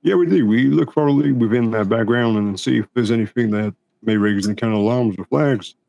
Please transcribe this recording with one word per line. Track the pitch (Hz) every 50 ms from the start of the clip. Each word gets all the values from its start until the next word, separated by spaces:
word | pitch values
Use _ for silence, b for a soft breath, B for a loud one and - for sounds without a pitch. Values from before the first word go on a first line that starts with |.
Yeah, | _ 156 196
we | 180 175
do. | 165 185 190 131
We | 104 107 117 131
look | 139 143 160 160 135 -
thoroughly | - 151 143 143 139 147 147
within | 135 123 117 107 107 123 120 113
that | 110 110 104 95
background | 110 113 113 104 117 120 120 117 110
and | 107 104 104 98 95
see | - - 127 120
if | 107 - _
there's | 123 120 104
anything | 117 113 110 104 - - 120 110
that | 104 104 107 107 95 _ _ _ _ _
may | - 110 110
raise | 107 101 104 104 98 98
any | 104 104
kind | - - 113
of | 110 104
alarms | 101 107 120 127 123 113 98 92
or | 92
flags. | _ - 143 156 143 135 107 - - - _ _